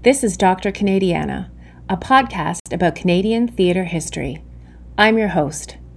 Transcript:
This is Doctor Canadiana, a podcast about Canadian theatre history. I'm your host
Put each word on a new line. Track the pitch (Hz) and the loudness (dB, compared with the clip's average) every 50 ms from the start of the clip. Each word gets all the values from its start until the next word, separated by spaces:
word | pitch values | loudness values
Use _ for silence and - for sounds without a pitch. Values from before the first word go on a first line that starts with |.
| - | 4
This | 233 277 269 - | 4 2 4 0
is | 220 180 | -2 0
Doctor | - 202 185 185 185 - 202 | 2 2 2 2 2 -2 -6
Canadiana, | 196 - 208 196 190 196 190 185 170 160 151 143 135 - - - - - - - - - - - | -4 -2 0 0 2 2 2 0 0 -2 -2 -4 -6 -8 -10 -12 -14 -20 -20 -20 -20 -20 -6 -6
a | 190 | -6
podcast | 180 - - 262 269 269 - - 190 151 156 170 - - - - | -6 0 4 4 4 4 2 -4 -6 -4 -4 -6 -6 -8 -8 -2
about | 170 180 170 165 | 0 0 0 0
Canadian | - - 180 175 180 196 220 226 226 240 233 | 0 0 2 2 2 2 0 0 0 0 -2
theatre | - - 185 180 175 185 185 | 0 2 2 2 2 0 -2
history. | 170 170 165 151 - - - 135 135 127 160 - - - - - - - - - - - - | -2 -4 -6 -6 -6 -8 -6 -6 -8 -8 -10 -14 -18 -20 -20 -20 -20 -20 -20 -20 -12 0 2
I'm | 208 220 220 | 4 4 4
your | 226 220 202 | 2 0 0
host | 165 180 151 139 151 - - - - - - - - | 0 0 0 0 -4 -8 -12 -14 -16 -18 -20 -20 -20